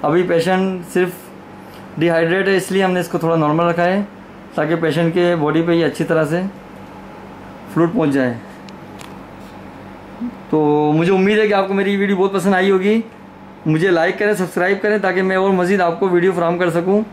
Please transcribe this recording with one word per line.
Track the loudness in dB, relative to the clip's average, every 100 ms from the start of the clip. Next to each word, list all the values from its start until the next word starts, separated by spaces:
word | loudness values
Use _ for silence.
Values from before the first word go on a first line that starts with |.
अभी | 2 2 2
patient | 0 2 2 0 -2 -4
सिर्फ | 0 0 -4 -16 -20 -20 -20 -18 -18 -14 -2
डिहाइड्रेट | 2 4 2 2 2
है, | 0
इसलिए | 2 0
हमने | 2 0
इसको | -2 -2
थोड़ा | 0 2
normal | 2 2 2
रखा | 2
है | 2 0 -2 -10 -20 -20 -10 -4
ताकि | 0 0
patient | 0 2 2
के | 2 2 2
body | 2 2
पे | 2 2
ये |
अच्छी | 2 0
तरह | 0 0 2
से | 0 -4 -8 -18 -18 -18 -18 -18 -18 -18 -18 -18 -18 -6
fluid | 0 2
पहुंच | 2 0
जाए। | 2 0 -2 -12 -18 -18 -18 -18 -16 -16 -16 -18 -18 -18 -18 -18 -18 -18 -18 -20 -10 -10 -10 -2
तो | 2 4 2 2
मुझे | 2 4
उम्मीद | 4 4 2
है | 2
कि |
आपको | 2 0
मेरी | 0 0 0
वीडियो | 0 2
बहुत | 0
पसंद | 0 0 2
आई | 4
होगी। | 2 4 0 -2 -12 -20 -20 -20 -8 0
मुझे | 2 4
like | 4 2 0
करें, | 0 0
subscribe | -2 0 0 2
करें, | 2 2
ताकि | 2 0
मैं | 2 2
और | 2
मज़ीद | 2 2 2
आपको | 2 2 2
वीडियो | 4 2
फराहम | 2 0 2
कर | 0
सकूं। | 0 2 0 0